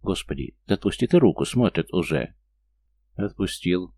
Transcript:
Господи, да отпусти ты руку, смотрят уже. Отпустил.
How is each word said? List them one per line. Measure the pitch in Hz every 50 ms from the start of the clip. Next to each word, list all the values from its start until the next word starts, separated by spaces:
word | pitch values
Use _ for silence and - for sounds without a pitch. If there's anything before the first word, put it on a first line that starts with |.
Господи, | - 101 95 - - - - 67 67 - - _ _ -
да | 101
отпусти | 101 - 101 - - 123 123
ты | - 175
руку, | 151 104 80 - 69
смотрят | - - 123 120 95 - - 80 - -
уже. | 90 85 - 82 71 60 - - _ _ _ _ _ _ _ _ _ _ _ _ _ _ _ _
Отпустил. | - 101 101 - - 98 90 - - - 90 87 90 92 87 -